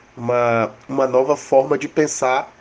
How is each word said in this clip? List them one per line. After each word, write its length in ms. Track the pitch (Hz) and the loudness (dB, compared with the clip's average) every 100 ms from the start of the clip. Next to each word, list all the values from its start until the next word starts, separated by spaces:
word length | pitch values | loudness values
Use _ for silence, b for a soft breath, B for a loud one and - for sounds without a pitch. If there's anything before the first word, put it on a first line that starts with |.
| _ - | _ -10
uma, 540 | 120 123 120 117 113 - - | -4 0 2 0 -2 -6 -8
uma 180 | 135 131 | -2 0
nova 300 | 127 131 143 | 2 2 -2
forma 420 | - 135 139 139 | 2 2 2 -2
de 100 | 143 | -2
pensar 640 | - 151 - 127 131 147 - | -2 -2 -2 -2 -2 -4 -16